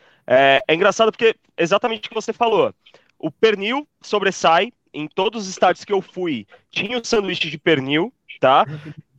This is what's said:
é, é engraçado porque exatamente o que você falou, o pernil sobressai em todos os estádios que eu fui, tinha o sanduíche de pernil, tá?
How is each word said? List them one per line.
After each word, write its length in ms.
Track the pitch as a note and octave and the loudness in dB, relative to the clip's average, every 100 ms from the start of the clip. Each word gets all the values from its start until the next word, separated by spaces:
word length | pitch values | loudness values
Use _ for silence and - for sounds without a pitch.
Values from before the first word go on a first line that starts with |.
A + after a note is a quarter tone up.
| _ _ - | _ _ 2
é, 340 | B2+ C#3 C3+ - | 4 6 4 2
é 80 | E3 | 2
engraçado 360 | G3+ F#3+ A3 | 2 2 0
porque 240 | - A3+ - _ - | 2 0 0 _ -6
exatamente 480 | E3+ G3+ F#3+ A3 - | -2 0 -2 -6 -8
o 40 | |
que 60 | A3+ | -10
você 180 | A3 | -8
falou, 400 | - A#3 G3+ A#2 - _ _ _ _ | -4 0 2 0 -4 _ _ _ _
o 140 | D#3 | -10
pernil 560 | - A3 G3+ G#3 C#4 D4 _ | 0 0 2 -4 -4 -8 _
sobressai 720 | - G#3 G3 - F3 E3 A#3 _ _ | -6 -2 -2 0 2 2 0 _ _
em 140 | D3 D3+ | -12 -8
todos 360 | - G3+ A3+ | -4 -4 -4
os 60 | F#3+ | -10
estádios 340 | - F#3+ E3+ | 0 0 0
que 80 | - | -4
eu 80 | G3 | -4
fui, 440 | - F3+ F3 A#2+ G2 _ _ | -4 -8 -6 -6 -10 _ _
tinha 260 | - G3+ B3 | -8 -6 -6
o 60 | A#3 | -2
sanduíche 440 | A3+ F#3+ F3 E3 | -2 -2 -6 -6
de 80 | D3+ | -4
pernil, 560 | F3 D3 C3+ D3+ G#3+ _ _ - | 0 0 0 -2 -2 _ _ 0
tá? 260 | C3 D3 D3+ D3+ D#3 - _ | 4 4 2 -4 -16 -20 _